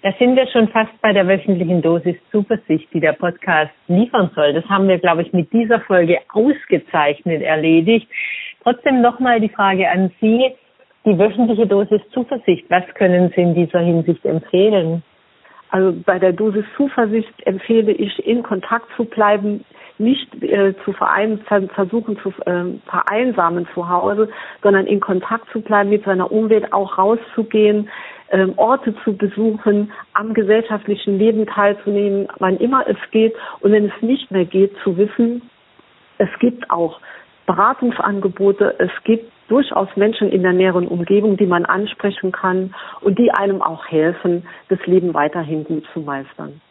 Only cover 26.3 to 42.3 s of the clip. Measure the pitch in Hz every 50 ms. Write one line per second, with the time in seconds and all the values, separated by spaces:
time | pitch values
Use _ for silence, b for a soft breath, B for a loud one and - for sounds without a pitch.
26.3 | - 214 226 214 220 214 - - - 196 196 185 - - 190 202 226 226 - -
27.3 | - - 220 220 - 214 208 208 208 214 208 208 B B B B B B B B
28.3 | - 185 190 190 - - 214 220 262 269 - 233 208 - - 226 202 190 208 196
29.3 | - 202 220 226 214 214 - 220 208 208 208 208 B B B B _ 202 208 220
30.3 | 220 226 214 190 214 220 226 - 214 202 208 - 208 202 - 208 202 190 214 226
31.3 | 226 214 220 214 - 208 202 202 202 208 - 208 202 202 202 202 196 196 196 -
32.3 | - - 190 185 196 - - 240 269 262 - - 202 - - - - 220 220 226
33.3 | 226 B B B B B - 202 208 214 208 202 - - - 226 262 277 - _
34.3 | 190 190 180 175 - 190 196 196 - - - 202 175 175 208 208 - - 233 233
35.3 | 240 247 - - _ _ _ _ _ _ _ _ _ _ _ _ _ _ 202 185
36.3 | - - - 240 240 240 - - - 170 170 160 - - B B B B B B
37.3 | _ _ _ - 180 180 196 226 262 - 254 240 233 - - 202 202 196 196 190
38.3 | 180 - 196 196 196 202 202 202 - - 180 180 - - _ - 226 226 226 -
39.3 | _ _ _ _ 220 269 277 - - - 196 190 - 202 202 214 220 - 214 196
40.3 | - 190 180 185 180 185 190 190 170 185 180 175 175 175 175 - 196 208 208 220
41.3 | 196 190 214 180 175 175 175 - 175 190 208 214 - _ - 202 196 - - 185